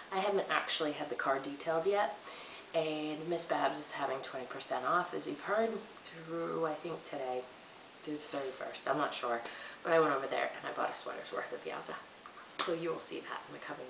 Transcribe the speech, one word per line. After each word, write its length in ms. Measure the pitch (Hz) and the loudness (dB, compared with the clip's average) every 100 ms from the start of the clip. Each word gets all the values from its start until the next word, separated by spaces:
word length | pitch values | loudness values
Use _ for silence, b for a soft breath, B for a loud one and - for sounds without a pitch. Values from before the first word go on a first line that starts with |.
| B | B
I 100 | 196 | 2
haven't 260 | 202 196 - | 4 4 4
actually 420 | 151 - - 151 | 4 4 2 2
had 160 | 147 151 | 0 -2
the 40 | |
car 240 | - - 139 | 0 2 2
detailed 480 | 143 143 - 165 170 | 0 -2 2 2 4
yet. 300 | 202 214 - B B B B - | 6 4 0 B B B B -2
And 540 | 165 156 151 151 151 160 | 2 2 2 0 -2 0
Miss 160 | 170 | 0
Babs 340 | - 151 139 147 | 2 4 4 2
is 120 | 147 | -2
having 260 | - 135 131 | -2 0 0
twenty 260 | 131 135 123 | -2 -6 -6
percent 400 | 135 - 127 127 | -6 -2 0 4
off, 260 | 170 170 | 4 4
as 140 | 98 147 | -2 -4
you've 160 | 147 | -4
heard, 280 | - 214 226 208 - - | 2 4 4 2 -6 -12
through, 600 | - 165 160 165 165 165 165 | -12 -10 -6 -2 0 2 2
I 80 | |
think, 300 | 151 175 139 - | 0 -4 -6 -6
today, 340 | 143 131 127 123 - - - - - | -4 -2 -2 -4 -10 -16 -16 -18 -10
through 120 | - | -4
the 60 | 151 | -4
thirty-first. 680 | - 147 135 127 135 - - | -2 -2 -2 -4 -6 -2 2
I'm 80 | 143 | 4
not 140 | 147 | 2
sure. 300 | - 123 117 B B B B | 2 0 0 B B B B
But 100 | 175 | 4
I 80 | 165 | 8
went 140 | 156 | 8
over 120 | 139 135 | 4 2
there 240 | - - - | 2 2 0
and 100 | 139 | -4
I 60 | |
bought 200 | 131 - | 0 0
a 20 | - | -2
sweater's 360 | - 113 - | -6 -6 -4
worth 200 | 95 - | -4 -2
of 100 | - | -4
Yowza. 300 | - - - 78 - - - - - - | -4 -6 -4 -6 -10 -14 -16 -14 -8 -2
So 80 | - | 0
you 160 | 165 165 | 2 2
will 80 | 156 | -2
see 220 | - 143 | -4 -8
that 200 | - - - | -6 -6 -6
in 40 | |
the 40 | 147 | -10
coming 280 | - 151 | -8 -8